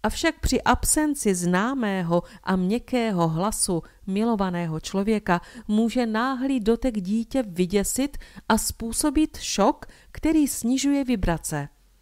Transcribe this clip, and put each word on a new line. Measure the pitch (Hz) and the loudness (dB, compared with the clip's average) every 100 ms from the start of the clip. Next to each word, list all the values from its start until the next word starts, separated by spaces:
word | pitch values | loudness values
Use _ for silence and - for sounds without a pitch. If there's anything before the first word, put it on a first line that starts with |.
Avšak | 214 - 330 311 | -2 0 -2 0
při | - 262 | 0 2
absenci | - 240 - - 302 277 208 | 2 2 2 2 2 0 0
známého | 185 175 180 226 277 220 190 170 170 170 - | 0 2 2 0 -2 -2 -2 0 0 0 -12
a | - 190 | -2 0
měkkého | 180 233 - 247 226 185 165 | 0 -2 -2 -2 0 2 2
hlasu | 160 196 - - 170 - - - | 2 -2 -2 -2 -2 -4 -16 -4
milovaného | 190 226 220 190 175 170 156 | -2 0 0 0 -2 -4 -6
člověka | - 196 202 214 208 175 - 240 - | -4 -4 0 -2 0 -2 -2 -16 -2
může | 214 226 247 240 | 0 2 0 0
náhlý | 220 254 262 269 269 | 0 -2 -2 0 0
dotek | 208 233 262 214 | 2 2 0 -2
dítě | 180 220 226 269 | -2 -4 -2 -2
vyděsit | 220 170 180 202 190 - 277 - - - - | -2 -2 0 2 0 -2 -2 -4 -14 -20 0
a | 220 | 0
způsobit | - - 226 226 311 285 311 - | 0 -6 -6 -2 0 2 0 -2
šok, | - - 202 302 - - - | -6 2 2 2 -10 -20 -20
který | - 302 320 285 | -4 0 2 2
snižuje | - 226 262 277 285 | 0 -2 0 2 0
vibrace. | 254 233 175 160 - 151 143 _ _ _ | 0 0 0 0 -2 -6 -6 _ _ _